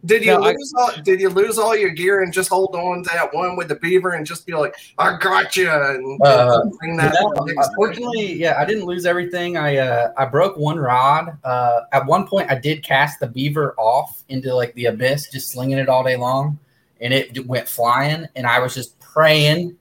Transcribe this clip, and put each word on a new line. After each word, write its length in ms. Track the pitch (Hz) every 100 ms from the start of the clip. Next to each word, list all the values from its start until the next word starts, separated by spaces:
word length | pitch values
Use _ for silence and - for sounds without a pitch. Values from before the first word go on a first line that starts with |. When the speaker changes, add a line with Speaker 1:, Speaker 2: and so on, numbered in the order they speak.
Speaker 1:
Did 200 | 170 226
you 80 | 214
Speaker 2:
No, 100 | 180
I 80 | 151
Speaker 1:
lose 240 | - 277 -
all, 140 | 247 -
did 180 | 160 185
you 80 | 190
lose 300 | 175 220 220
all 180 | 220 220
your 140 | 196
gear 320 | 156 180 202
and 100 | 185
just 180 | 180 185
hold 240 | 190 190
on 300 | 180 180 180
to 60 | 180
that 180 | 170 190
one 240 | 175 180 180
with 120 | 165
the 80 | 147
beaver 380 | 165 185 180
and 120 | 170 151
just 200 | 170 -
be 80 |
like, 200 | 165 143 - - -
"I 200 | 185 170
got 380 | 190 190 185 190
you"? 140 | 180
And 500 | 156 139 135 131 139
Speaker 3:
Uh, 420 | 143 127 123 117 208 -
Speaker 1:
bring 180 | 160 165
that 180 | 156
Speaker 3:
no, 180 | 170 202
Speaker 1:
to 120 | - 151
the 80 |
next 140 | 156 -
Speaker 3:
unfortunately, 640 | - 214 - 240 233 208
yeah, 220 | 156 165 -
I 60 |
didn't 200 | - 214
lose 220 | 180 180 175
everything. 500 | 175 175 180 175 170
I, 220 | 147 139
uh, 340 | 131 120 117 -
I 80 |
broke 320 | 127 139 185 147
one 220 | 147 165
rod. 580 | 131 123 131 151 170 156
Uh, 380 | 131 127 120 117 -
at 140 | 139 131
one 220 | 175 196
point, 220 | 196 170
I 60 | 131
did 280 | 139 156
cast 340 | - 135 147 -
the 80 | 127
beaver 480 | 120 139 147 143 -
off 460 | 110 127 - - -
into, 260 | 131 131
like, 180 | 127 120
the 120 | 123 120
abyss, 440 | 107 127 143 143
just 200 | 131 -
slinging 280 | 123 131 135
it 100 | 131
all 160 | 127
day 120 | 127 123
long, 420 | 123 135 147 147 _ _ _ _
and 120 | 120
it 200 | 131 131
d-, 80 | 120
went 280 | 127 123 -
flying. 580 | - 120 123 143 156 156 131
And 100 | 123
I 140 | 123
was 140 | 127
just 240 | 131 120 _
praying 760 | - - 160 151 147 160 175 -